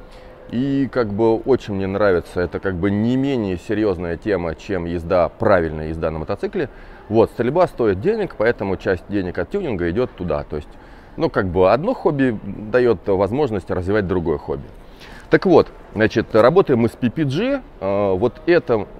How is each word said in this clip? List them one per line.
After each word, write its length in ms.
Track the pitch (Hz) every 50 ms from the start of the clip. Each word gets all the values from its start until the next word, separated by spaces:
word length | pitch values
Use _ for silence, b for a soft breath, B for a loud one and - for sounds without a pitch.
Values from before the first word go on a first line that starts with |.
| B B B B B B B B B -
и 380 | - 117 131 139 139 139 139 117
как 220 | - 127 120 104 101
бы 240 | 98 113 113 113
очень 380 | 110 - 135 131 - - - 104
мне 120 | 95 98
нравится, 540 | 95 95 98 104 101 92 85 80 - - 90
это 200 | 90 82 - 95
как 160 | - 98 95
бы 140 | 85 90 101
не 260 | 101 104 107 117 127
менее 420 | 131 135 139 139 123 107 98 92 87
серьезная 580 | - - 110 101 107 107 92 85 90 85 85
тема, 380 | 82 - 107 101 90 87 82 78
чем 300 | - - - 101 90 85
езда, 440 | 85 85 87 82 82 95 90 85 76
правильная 600 | - - 104 107 101 90 85 80 76 78 78 78
езда 220 | 80 82 80 80
на 100 | 78 80
мотоцикле. 480 | 78 - 101 - - 196 - 208 151 B B B B B B B B -
Вот, 220 | 107 113 104 90
стрельба 360 | - - 117 120 143 180 180
стоит 340 | 165 - - 127 107 95 90
денег, 360 | 110 180 226 226 202 160 - -
поэтому 380 | 107 117 120 - 110 98 95
часть 260 | 87 - 110 95 92 - -
денег 280 | 98 104 92 90 82 -
от 120 | 87 -
тюнинга 400 | - 202 196 151 113 87 85 85
идет 220 | 85 107 127 120 -
туда. 320 | - 90 87 76 73 71
То 120 | - -
есть, 120 | 76 - - - B B B B B B B B
ну, 120 | - 156 180
как 180 | - 131 107
бы 260 | 92 82 92 90 92 107
одно 200 | 127 160 220 262
хобби 460 | - - 185 156 139 135 131 113 101 -
дает 560 | 98 98 - 104 107 104 123 123 120 113 87 -
возможность 600 | 104 98 92 101 92 107 135 156 123 110 98 - -
развивать 380 | 95 87 85 90 101 110 104
другое 320 | 85 95 90 80 82 78 71
хобби. 240 | - - 71 71 65 - - - B B B B B B B B B -
Так 180 | - 156 -
вот, 220 | 196 170 123 - - - - - - -
значит, 400 | 98 110 104 - 117 101 - -
работаем 460 | 110 104 123 160 190 190 - 143 113
мы 80 | 117 113
с 40 | -
P 160 | - - 120
P 160 | - - 160
G. 380 | 139 131 160 226 262 277 269 247 - - -
А, 340 | - - 101 101 104 98 -
вот 260 | - - 120 - - -
это 400 | - 175 165 - - 123 107 92 - - -